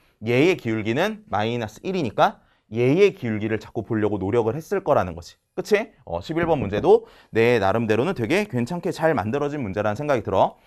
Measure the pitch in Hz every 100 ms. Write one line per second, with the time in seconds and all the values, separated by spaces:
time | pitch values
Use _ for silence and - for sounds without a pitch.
0 | _ _ 110 123 160 165 117 110 107 113
1 | 113 214 - 98 107 120 107 - - 190
2 | 135 - 170 220 _ _ _ 110 123 151
3 | 202 - 120 107 107 107 - - 110 113
4 | 104 101 92 117 113 135 160 196 160 131
5 | 90 82 - - _ - 190 202 247 _
6 | - 85 - 160 170 156 104 104 131 220
7 | - - _ 110 117 120 95 104 113 107
8 | 147 190 110 170 208 123 120 175 175 156
9 | 160 135 101 139 143 147 113 95 104 104
10 | 147 131 101 95 147 -